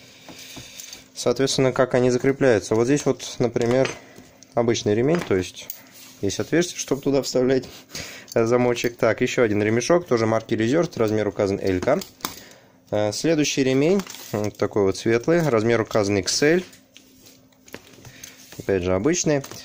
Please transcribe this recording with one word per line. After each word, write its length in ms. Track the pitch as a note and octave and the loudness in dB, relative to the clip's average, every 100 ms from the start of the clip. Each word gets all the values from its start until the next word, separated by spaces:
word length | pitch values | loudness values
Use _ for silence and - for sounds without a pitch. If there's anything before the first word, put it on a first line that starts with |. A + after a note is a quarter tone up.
| - - - - - - - - - - - | -20 -20 -20 -20 -18 -18 -18 -18 -18 -20 -18
соответственно, 580 | - B2+ B2 C3+ - C3 | -4 -2 0 0 2 2
как 220 | A#2+ B2+ | 2 2
они 160 | B2+ B2+ | 2 2
закрепляются. 640 | B2 C3+ C3+ C#3 G#2 - | 2 0 2 4 4 2
Вот 120 | A2 A#2+ | 2 2
здесь 200 | C#3+ C#3+ | 2 0
вот, 300 | B2+ - - | -4 -6 -4
например, 500 | A#2+ A#2 A#2 B2+ C3 - - - - - - A#2+ | -2 0 2 2 0 -4 -18 -20 -20 -20 -6 -2
обычный 400 | A#2 G#2+ G#2 G#2+ | 0 0 0 2
ремень, 240 | C3+ E3+ | 2 0
то 160 | - F#2+ | 0 -2
есть 320 | F2+ - - - - - - - | -2 -10 -16 -18 -20 -20 -20 -6
есть 180 | G2 - | -4 -4
отверстие, 400 | G#2 D#3 F3 - | -2 0 0 -4
чтобы 240 | - C3+ | -6 -4
туда 180 | C#3+ C3+ | 0 -2
вставлять, 480 | B2+ B2+ B2+ D#3 F3+ - - - - - - | 0 0 2 0 -2 -14 -16 -16 -14 -16 -4
э, 140 | A#2+ A2+ | 0 2
замочек. 500 | A#2+ B2 A#2+ A#2+ - | 2 2 0 -2 0
Так, 240 | A#2 - | 0 2
еще 220 | B2+ - | 0 2
один 180 | A2+ G#2 | 2 2
ремешок, 460 | G#2 A#2 - E3+ - | 2 0 2 2 2
тоже 180 | A#2+ A2+ | 0 2
марки 300 | A2 - A2 | 0 0 -2
Резерв, 420 | A2+ D#3+ D#3+ - | 2 0 0 0
размер 300 | A2 G#2+ G#2 | 0 0 -2
указан 320 | - G2 G2 | 0 0 0
L-ка. 380 | G2 F#2 B2 E3+ - - - - - - - _ - | -2 0 0 -2 -4 -12 -12 -12 -20 -20 -20 _ -6
Э, 200 | G#2 G#2+ | -2 -2
следующий 520 | G#2 D3+ D#3 C#3+ - | 0 0 2 0 0
ремень, 380 | C3 C3 D#3 G3 - - - | 2 2 2 0 -2 -12 -6
вот 260 | G#2 G#2 - | -4 -4 -2
такой 240 | G#2 G#2+ | -2 2
вот 160 | G2 - | 0 0
светлый, 500 | A2+ A#2 D#3+ E3+ D3+ | 0 0 2 0 2
размер 320 | A2+ A2+ A#2 | 2 2 0
указан 380 | G#2+ A2+ G2+ G2+ | 0 0 0 0
X 240 | F2+ - | 0 0
L. 220 | D3 F3+ - - _ - _ - - - _ _ - - - - - - - - - - | 2 2 -2 -16 _ -20 _ -20 -20 -20 _ _ -20 -20 -20 -20 -20 -20 -20 -20 -20 -8
Опять 240 | - F#2+ | -2 0
же, 140 | F2+ F#2 | 0 0
обычный. 480 | C3+ F3 E3 C#3+ - - | 0 0 0 -2 -4 -16